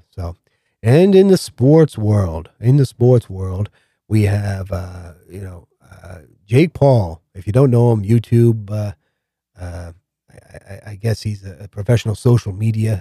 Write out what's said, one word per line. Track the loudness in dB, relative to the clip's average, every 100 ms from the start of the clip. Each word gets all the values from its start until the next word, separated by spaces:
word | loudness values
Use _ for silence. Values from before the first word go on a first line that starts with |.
| _
so, | -12 -12 -12 _ _ _ _
and | 2 4 6
in | 4 4
the | 2
sports | 0 -2 4 4 4 0
world, | 0 0 0 -6 -14 -4
in | 2 2
the | 2
sports | 0 2 2 0
world, | -10 -8 -6 -8 _ _ _ -4
we | 0
have, | 0 -2 -4 -8 -8
uh, | -10 -10 -16 -20 -20 _
you | -18
know, | -16 -18 _ _ _ -20
uh, | -20 -20 -20 _
Jake | 0 2 2
Paul. | 2 2 2 0 -8 _
If | -16 -4
you |
don't | 0 2
know | 4 2
him, | 0
YouTube, | 0 0 2 2 2 0 -6
uh, | -8 -10 -12 _ _ _ _ _ -18
uh, | -16 -14 -18 -20 _ _ _
I, | _ _ -20
I, | _ -20 -18
I | -8
guess | -6 -4
he's | -8 -10 -14
a, | -18
a | -18
professional | -12 -2 -2 -2
social | -4 0 0 -2
media | -6 -4 -2 -4 -4